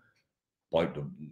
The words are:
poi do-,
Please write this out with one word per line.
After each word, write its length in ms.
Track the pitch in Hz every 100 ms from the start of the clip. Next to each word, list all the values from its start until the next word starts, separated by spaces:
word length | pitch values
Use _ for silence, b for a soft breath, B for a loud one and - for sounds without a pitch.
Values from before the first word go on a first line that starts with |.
| b b b _ _ _ _
poi 240 | 82 85
do-, 200 | 73 71 - 76